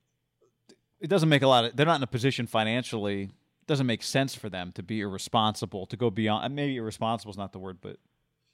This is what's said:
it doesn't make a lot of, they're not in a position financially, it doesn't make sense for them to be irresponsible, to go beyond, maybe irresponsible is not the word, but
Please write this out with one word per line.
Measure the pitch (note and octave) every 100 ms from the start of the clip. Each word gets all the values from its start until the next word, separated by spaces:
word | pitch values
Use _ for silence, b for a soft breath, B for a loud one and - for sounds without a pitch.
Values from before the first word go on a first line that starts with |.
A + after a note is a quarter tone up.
| _ _ _ _ _ _ _ - _ _
it | E3
doesn't | F#3+ D#3+
make | C#3+
a | C3+
lot | B2+
of, | A#2 A#2
they're | D#3
not | D#3
in |
a | C3
position | B2 C3 - A#2+
financially, | A2+ A2 A#2+ B2 A2+ G2+ G2
it | G2 - _ _ -
doesn't | D3 B2+
make | A2
sense | - C3+ C3+ -
for | G#2+
them | F#2 F2+
to | -
be | F2+ A2
irresponsible, | G2+ F#2+ - A#2 G#2+ G#2+ G#2 G2+ F#2+
to | A2
go | A#2+
beyond, | G2+ G#2+ G#2 B2
maybe | C#3+ C#3+ C3
irresponsible | A2 - A2+ A#2 G#2
is | G2
not | G2
the | G2
word, | F#2+ F#2
but | G2+ - _ _ _ _ _